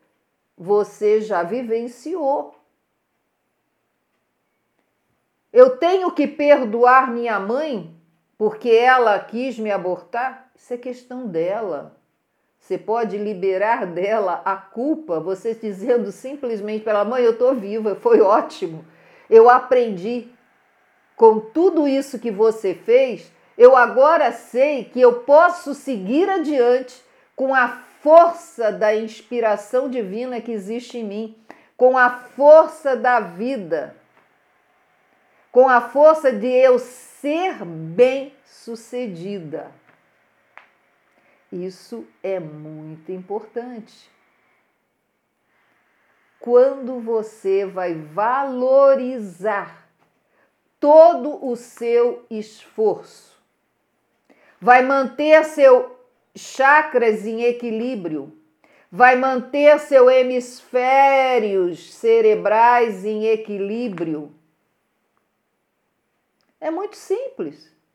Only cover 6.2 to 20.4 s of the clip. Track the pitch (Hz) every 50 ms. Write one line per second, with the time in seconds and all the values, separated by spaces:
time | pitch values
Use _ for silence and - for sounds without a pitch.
6.2 | 285 285 - - 294 294 294 285 254 208 208 233 240 247 254 262 254 254 233 240
7.2 | 240 233 214 196 196 202 240 277 320 311 247 190 160 165 - _ _ _ _ _
8.2 | _ _ _ - 214 214 214 - - 240 226 226 240 254 254 254 240 214 202 185
9.2 | - - 220 233 254 269 226 220 214 214 202 185 175 185 180 180 - _ - 233
10.2 | 254 262 247 - _ _ _ _ _ - 247 240 240 254 240 247 - - 247 254
11.2 | 254 208 165 160 165 180 196 233 220 185 151 139 151 156 _ _ _ _ _ _
12.2 | _ _ _ _ _ _ _ _ _ - 190 175 175 202 220 233 233 196 190 208
13.2 | 208 214 208 180 190 190 185 185 202 220 233 262 208 180 165 170 190 202 220 220
14.2 | 202 180 165 165 - 196 190 190 - _ - 220 254 302 311 311 - 285 254 156
15.2 | 156 185 190 190 - 226 220 220 226 214 196 185 202 254 247 240 202 202 190 -
16.2 | - 262 294 285 262 240 226 202 208 214 214 214 220 226 214 202 202 214 254 254
17.2 | 240 226 226 226 247 254 269 240 196 202 214 226 214 214 190 - - 233 233 214
18.2 | 214 190 214 294 - 311 - - 196 170 160 160 - _ _ _ _ _ _ _
19.2 | _ - 220 226 226 240 247 247 - - 262 247 240 226 196 170 180 226 240 240
20.2 | 226 233 _ _